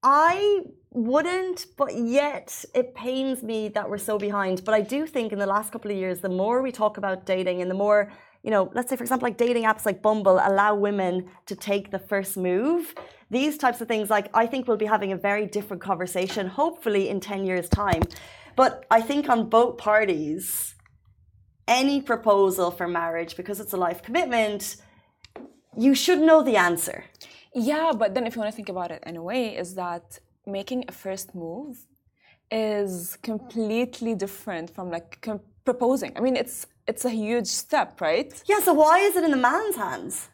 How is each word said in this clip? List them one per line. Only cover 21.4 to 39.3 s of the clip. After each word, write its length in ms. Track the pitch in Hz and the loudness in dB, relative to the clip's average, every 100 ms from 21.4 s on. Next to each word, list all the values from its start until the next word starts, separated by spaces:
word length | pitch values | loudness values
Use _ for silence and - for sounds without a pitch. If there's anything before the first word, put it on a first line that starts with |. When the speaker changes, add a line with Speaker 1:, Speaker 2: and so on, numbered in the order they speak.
| _ _ - | _ _ 2
Speaker 1:
any 300 | 247 269 285 269 | 2 4 0 0
proposal 580 | 233 226 202 196 185 175 | 0 4 6 6 4 0
for 160 | 175 175 | 0 -4
marriage, 500 | 175 170 165 165 - | -2 -2 -4 -6 -10
because 220 | 185 202 | -8 -8
it's 140 | 208 | -6
a 80 | 190 175 | -2 -2
life 120 | 175 | -2
commitment, 720 | - 277 320 240 214 202 - - _ _ _ _ _ - - _ _ - | -4 -2 0 0 0 -2 -8 -12 _ _ _ _ _ -20 -20 _ _ 2
you 180 | 247 | 4
should 260 | 269 - 359 320 | 4 4 4 8
know 120 | 320 269 | 8 8
the 60 | 208 175 | 4 4
answer. 280 | 170 - - - _ - - _ | 2 -4 -8 -16 _ -20 -20 _
Speaker 2:
Yeah, 380 | 247 233 294 330 233 | -4 -2 0 0 2
but 140 | 214 | 0
then 120 | 190 226 | 0 -4
if 80 | |
you 60 | 233 | -4
wanna 120 | 214 214 | -6 -8
think 80 | 202 | -10
about 220 | 185 175 165 | -8 -8 -10
it 60 | - | -12
in 100 | 170 | -10
a 60 | |
way, 200 | 170 247 226 - | -4 -2 -2 -4
is 120 | 180 185 | -8 -6
that 360 | 175 175 _ - _ _ - | -6 -8 _ -20 _ _ -8
making 380 | 196 196 254 247 | -8 -4 -6 -6
a 40 | |
first 420 | - 190 190 190 | -10 -8 -8 -10
move 400 | 180 165 180 302 240 - _ _ _ _ _ _ | -12 -10 -10 -12 -16 -20 _ _ _ _ _ _
is 640 | 220 214 208 202 180 175 - - | -4 -2 -2 -2 -6 -10 -10 -8
completely 840 | 220 247 233 220 226 247 - 233 | -8 -6 -4 -2 0 -2 -4 -6
different 540 | 214 196 - - 175 170 | -4 -6 -8 -10 -10 -10
from, 160 | - 180 | -10 -8
like, 300 | 170 170 - | -8 -10 -14
com-, 180 | - 208 - _ | -10 -10 -12 _
proposing. 480 | - 247 247 269 175 - | -4 0 2 2 -2 -2
I 40 | |
mean, 160 | 247 254 | 0 0
it's, 300 | 247 - - _ - | -2 -8 -14 _ -8
it's 180 | 226 | -4
a 60 | 247 | -2
huge 360 | 226 214 240 190 | -2 -2 -2 -2
step, 540 | - - 302 208 - | -6 0 0 0 -2
right? 300 | 165 175 294 - - | 0 0 -2 -10 0
Speaker 1:
Yeah, 140 | 415 | 2
so 120 | 370 | 4
why 240 | 302 302 349 | 6 8 8
is 180 | 403 370 | 6 2
it 80 | |
in 60 | 330 | 2